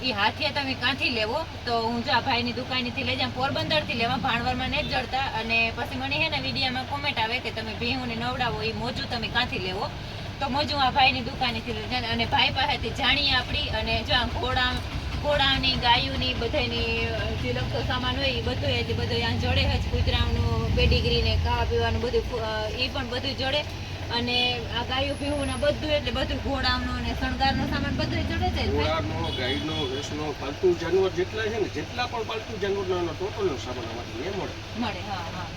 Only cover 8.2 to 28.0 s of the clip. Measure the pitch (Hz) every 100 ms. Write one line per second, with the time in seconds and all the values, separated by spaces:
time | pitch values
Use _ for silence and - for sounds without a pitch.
8.2 | 240 254 247 214 220 208 226 - - 247
9.2 | 214 240 240 254 185 185 269 - - -
10.2 | - - 277 254 294 294 254 254 262 262
11.2 | 226 - 254 226 247 220 214 254 226 233
12.2 | 226 277 269 - 262 - 226 - 254 277
13.2 | 285 262 240 - 247 220 220 226 226 277
14.2 | 240 - 240 254 254 254 - - - -
15.2 | 285 294 269 269 262 254 240 240 269 269
16.2 | 254 233 233 302 240 233 233 226 233 220
17.2 | 220 220 247 247 254 262 233 254 247 254
18.2 | 277 240 233 254 285 247 233 226 233 240
19.2 | 240 247 247 254 269 277 - 247 240 226
20.2 | 233 233 233 226 233 - 247 247 247 240
21.2 | 233 220 233 240 226 233 233 226 233 240
22.2 | 226 247 220 214 214 226 254 285 247 247
23.2 | 269 254 262 285 294 - - - - 240
24.2 | 240 247 247 240 226 233 233 262 277 277
25.2 | 285 294 269 269 285 277 302 294 254 233
26.2 | 277 269 226 269 254 254 254 247 233 247
27.2 | 262 254 262 269 277 294 277 277